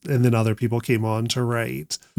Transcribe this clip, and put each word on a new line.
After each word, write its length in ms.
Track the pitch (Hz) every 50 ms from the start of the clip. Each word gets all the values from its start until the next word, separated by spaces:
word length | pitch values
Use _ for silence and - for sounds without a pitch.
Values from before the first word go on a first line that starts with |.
| - -
and 160 | 143 123 123
then 100 | 123 117
other 200 | 113 110 113 110
people 260 | - 123 117 117 117
came 240 | - - 123 110 110
on 220 | 110 110 110 113 117
to 140 | - 123 123
write. 560 | 117 120 117 113 117 127 - 156 - - - _ - -